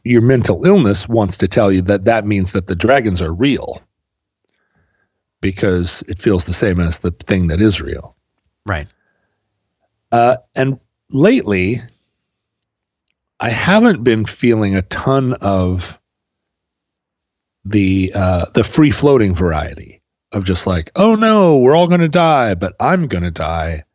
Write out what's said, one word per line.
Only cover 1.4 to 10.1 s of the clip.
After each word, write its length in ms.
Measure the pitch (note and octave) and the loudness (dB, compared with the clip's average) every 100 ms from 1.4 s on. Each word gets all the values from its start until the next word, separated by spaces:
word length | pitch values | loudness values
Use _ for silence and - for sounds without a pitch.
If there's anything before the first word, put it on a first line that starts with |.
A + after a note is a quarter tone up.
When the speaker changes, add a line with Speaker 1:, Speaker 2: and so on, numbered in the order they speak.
| G2 | -2
Speaker 1:
tell 240 | - G#2 | 0 2
you 100 | F#2+ | 2
that 220 | F2+ G2+ F#2+ | 0 0 0
that 180 | A2+ G#2 | 0 0
means 260 | G2+ F2+ | -2 -2
that 160 | G2+ F#2 | -4 -6
the 80 | F#2 | -2
dragons 440 | A2 C#3 A2 F2 | 0 2 0 -2
are 140 | E2+ | -4
real 480 | F2 C3+ B2 - - _ _ _ _ _ _ _ _ _ _ _ _ _ _ _ _ | -2 -2 -2 -6 -14 _ _ _ _ _ _ _ _ _ _ _ _ _ _ _ _
because 640 | G2 F#2 G#2 F2+ F2 - - | -6 -4 -2 0 -2 -6 -12
it 120 | F#2 | -6
feels 260 | - F#2+ - | 0 0 -2
the 80 | |
same 260 | F#2 A2 F2 | -4 -2 0
as 200 | E2+ E2 | -2 -4
the 100 | F2 | -6
thing 360 | E2+ - G2 F2 | -6 -4 -2 0
that 140 | D#2+ | 2
is 200 | A2 F#2 | 2 0
real. 340 | - C#2+ - _ _ _ _ _ - | -4 -10 -14 _ _ _ _ _ -8
Speaker 2:
Right. 220 | E2+ C#2+ _ _ _ _ _ _ _ _ _ _ _ _ | -8 -8 _ _ _ _ _ _ _ _ _ _ _ _